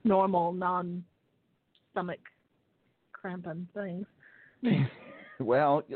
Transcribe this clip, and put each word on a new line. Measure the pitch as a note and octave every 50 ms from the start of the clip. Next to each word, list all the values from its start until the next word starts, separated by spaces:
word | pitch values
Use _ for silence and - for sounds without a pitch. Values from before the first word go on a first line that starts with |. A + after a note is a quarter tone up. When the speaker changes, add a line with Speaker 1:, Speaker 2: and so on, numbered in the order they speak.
Speaker 1:
normal | - A3 F#3+ F#3+ F#3+ G3 F#3 F3 E3+ F3
non-stomach | F3+ F3+ F#3 F3+ F3+ F3+ F3+ F3 F3 F3+ F3 - _ _ _ _ _ _ _ _ _ _ _ _ _ _ _ _ _ G3 F3+ F3+ D3+ - _ - - _ _ _ _ _ _ _ _ _ _ _ _ _ _ _
cramping | - - - F#3+ F3+ F3+ F3 F3 D#3 E3+ F3+ F3 _
things. | G#3 G3+ F#3 F3 F#3 G3+ - _ _ _ - - - - - _ _
Speaker 2:
<laughs> | B3+ A#3+ F3+ C3+ C3+ - - - - - - - - - - -
Well, | C3 A2 B2 C#3 D3+ C#3+ C#3+ D#3 D#3 - -